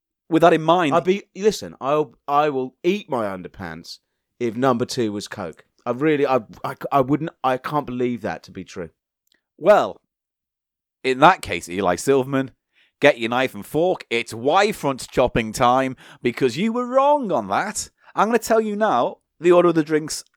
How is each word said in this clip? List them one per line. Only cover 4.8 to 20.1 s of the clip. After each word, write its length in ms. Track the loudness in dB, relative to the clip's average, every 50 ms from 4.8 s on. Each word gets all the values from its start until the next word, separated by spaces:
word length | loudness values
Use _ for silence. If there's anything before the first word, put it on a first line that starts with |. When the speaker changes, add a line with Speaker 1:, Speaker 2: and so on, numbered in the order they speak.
| -2
Speaker 2:
two 280 | -4 -4 -4 -4 -4
was 160 | -4 -6 -10 -10
Coke. 360 | -12 -12 -12 -12 -14 _ _ _ _ _ -8
I 40 | -6
really, 340 | -4 -2 0 0 2 2 2
I, 140 | 2 0 0 -2 -6 -14 -10 -10
I, 100 | -10 -8 -8 -4 0
I 80 | 0 0
wouldn't, 280 | 2 2 0 -2 -2 -6 -8 _
I 140 | -2 -2 -2 -2
can't 260 | -4 -4 -4 -4 -4
believe 340 | -4 -4 -4 -2 -2 -4 -4
that 200 | -6 -8 -8 -10 -12
to 60 | -16
be 140 | -16 -16 -16
true. 260 | -14 -12 -12 -12 -14 _ _ _ _ _ _ _ _ _ _ _ _ _ 0
Speaker 1:
Well, 420 | 4 4 4 4 4 0 -6 _ _ _ _ _ _ _ _ _ _ _ _ _ _ _ _ _ _ _ _ _
in 160 | -2 -2 4 6
that 240 | 6 6 6 4
case, 260 | -2 -6 -6 -6 -6 -6
Eli 280 | -4 0 0 0 0
Silverman, 560 | 0 0 0 0 0 0 -2 -2 -4 -4 -6 -10 _ _ _ _ _ _ _ _ 2
get 180 | 4 4 4 2
your 120 | 0 -2
knife 240 | -2 -2 -2 -2 -4
and 100 | -10 -12
fork. 400 | -6 -2 -2 0 0 -2 -4 -6 -4
It's 220 | -4 -4 -4 -6
Y-front 760 | -8 -4 -2 2 2 2 2 2 0 -2 -4 -4 -4 -6 -10 -4
chopping 420 | 0 0 0 2 0 -2 -4 -4
time 440 | -2 0 2 2 4 2 0 -2 -6 -10 -18 -20 -10 -4
because 340 | -4 -4 0 0 0 0 0
you 160 | 0 -2 -2
were 140 | -2 -4 -4
wrong 440 | 0 2 2 4 4 2 2 0 -2
on 160 | -2 -2 -2 -2
that. 420 | -2 -2 -2 -4 -6 -10 -10 -12 _ _ _ -6 -2
I'm 140 | 0 0 2
gonna 100 | 0 0
tell 220 | 0 0 0 0
you 160 | 0 0 -2
now 420 | 0 0 2 2 2 0 -2 -4 -8 _ _ _ 0
the 120 | 4 6
order 160 | 6 6 6 4
of 40 | 4
the 80 | 2
drinks 420 | 0 0 0 -2 -2 -4